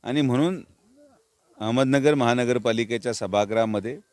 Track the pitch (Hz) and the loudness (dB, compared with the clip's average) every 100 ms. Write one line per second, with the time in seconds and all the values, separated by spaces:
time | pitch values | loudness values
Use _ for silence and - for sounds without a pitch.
0 | - 143 139 123 160 180 - _ _ 269 | -4 -2 0 2 0 -2 -12 _ _ _
1 | _ _ _ _ _ - 110 120 131 139 | _ _ _ _ _ -10 -2 0 2 2
2 | 139 147 120 123 120 123 113 113 113 117 | 2 2 2 2 2 0 0 0 -2 -4
3 | 120 113 98 101 101 110 110 104 104 147 | -4 -6 -2 0 0 0 0 -2 -4 -10
4 | _ | _